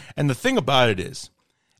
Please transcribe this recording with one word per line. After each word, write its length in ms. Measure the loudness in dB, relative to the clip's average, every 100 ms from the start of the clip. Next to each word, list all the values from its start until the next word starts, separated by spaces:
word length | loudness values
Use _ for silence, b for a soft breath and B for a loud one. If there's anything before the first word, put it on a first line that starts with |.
| B -4
And 140 | -2
the 40 |
thing 220 | -2 0 0
about 320 | 2 4 4
it 120 | 2
is, 300 | -6 -12 -18 _ _ _ _ _